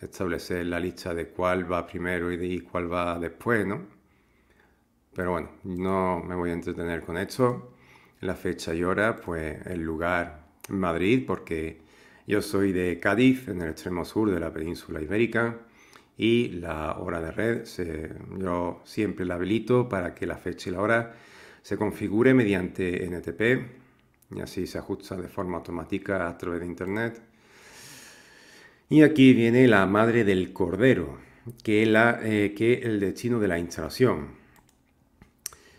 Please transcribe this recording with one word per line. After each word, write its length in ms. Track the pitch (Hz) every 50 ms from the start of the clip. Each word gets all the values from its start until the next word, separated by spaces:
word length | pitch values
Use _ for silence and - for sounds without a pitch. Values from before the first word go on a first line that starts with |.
establecer 640 | - - - - 98 90 82 - - - 92 87 87
la 140 | 87 87 87
lista 340 | 90 92 85 - - 92 85
de 140 | 85 80 -
cuál 440 | - - 90 90 92 92 90 85
va 140 | 87 85 85
primero 460 | - - 90 85 90 90 87 85 87
y 60 | 90 85
de, 100 | 90 90
y 140 | 90 87
cuál 300 | - - - 87 87 85
va 280 | 87 90 87 87 85 85
después, 480 | 85 82 - - - 117 120 107 98 95
¿no? 320 | 104 156 190 - - _ _ _ _ _ _ _ _ _ _ _ _ _ _ _ _ _ _ _ _ _ _ _
Pero 200 | - - 90 90
bueno, 180 | 87 82 78 - - - -
no 600 | 98 92 87 92 95 95 95 92 92 92 90 85
me 120 | 87 90
voy 160 | 90 87 87
a 20 | 85
entretener 480 | 85 85 87 85 85 85 85 85 80
con 160 | - - 82 87
esto. 560 | 98 - - - 127 123 123 - - - - _ - - - - _ _ _ _
La 140 | - 92 87
fecha 380 | - - 92 85 - - 87 82
y 100 | 82 87
hora, 340 | 90 95 98 104 113 113 -
pues 480 | - 92 85 82 78 76 76 - -
el 160 | 92 90 85
lugar, 640 | 82 82 80 78 82 87 90 87 82 78 78 78 - - _ _ - -
Madrid, 560 | 104 95 92 87 82 80 90 98 127 131 127 -
porque 540 | 92 - - - 85 78 80 80 80 - - _ _ - - - - - _
yo 160 | - 104 104
soy 300 | 95 - - 98 101 98
de 280 | 90 90 90 90 87 85
Cádiz, 480 | - 101 101 110 127 131 127 127 127 -
en 120 | 98 90
el 100 | 85 78
extremo 340 | 78 - - 90 90 87 80
sur 260 | - - 101 110 104
de 80 | 92 85
la 140 | 82 80 78
península 480 | 80 78 82 85 - - - 80 78
ibérica, 560 | 78 76 98 110 117 113 113 113 117 117 117 - - - _ _ - - - - - _ _
y 340 | - 107 113 117 120 120 -
la 500 | 87 87 87 82 80 78 78 78 - -
hora 200 | 92 90 85 85
de 120 | 82 80
red, 340 | - - 104 117 117 - -
se, 480 | - - - 87 82 78 78 80 - - - 92 90 92 95
yo 440 | 95 90 87 87 87 87 85 - -
siempre 400 | - - 107 107 92 90 - 92
la 80 | 90 87
habilito 540 | 87 92 92 110 117 - - 123 123 117 -
para 240 | 101 95 87 82 -
que 140 | - 95 87
la 100 | 82 -
fecha 320 | - 90 87 - - 95
y 40 | 90
la 80 | 90
hora 340 | 104 107 117 117 117 120 - - - - - - - - - - -
se 120 | - -
configure 580 | 95 107 101 90 - 107 92 98 107 120 131 131
mediante 680 | 127 117 101 98 90 92 87 - - 92 87 90 - 92
N 160 | 85 90 85
T 140 | 80 - -
P, 340 | - 107 120 131 135 131 - - - - _ _ _ _ _ _ _ _ _
y 80 | 98 95
así 280 | - - - 98 90 -
se 100 | - 85
ajusta 400 | - - 98 92 - - 95 92
de 100 | 87 85
forma 300 | - - 95 90 87 82
automática 720 | - - 85 82 82 - 101 95 - - 98 92 87 85
a 80 | 85 -
través 240 | 92 87 85 85
de 60 | 87 87
internet. 540 | 82 - 92 92 101 110 117 117 113 - - _ _ _ _ _ - - - - - - - - - - - - - - - - - - - - - - - - _ _ _ -
Y 140 | 143 156
aquí 320 | 151 143 151 135 131 131 127
viene 340 | 113 117 117 117 127 131 123
la 180 | 107 98 95
madre 380 | 92 101 104 113 117 113 120 107
del 300 | 101 95 92 90 - -
cordero, 640 | - 95 85 90 95 123 131 117 92 80 71 67 - - - - - - - - -
que 200 | - 110 107 104
es 80 | 110 110
la, 300 | 107 110 117 120 117 -
eh, 320 | - 110 110 104 104 101 -
que 200 | - 113 113 123
el 260 | 123 120 117 110 101
destino 380 | 98 95 - - - 117 123 113
de 80 | 104 98
la 100 | 85 85
instalación. 800 | 87 78 - - 80 76 - - 127 117 92 76 71 69 - - - _ _ - _ _ _ _ _ _ _ _ _ _ _ _ - _ _ _ - - - - - - -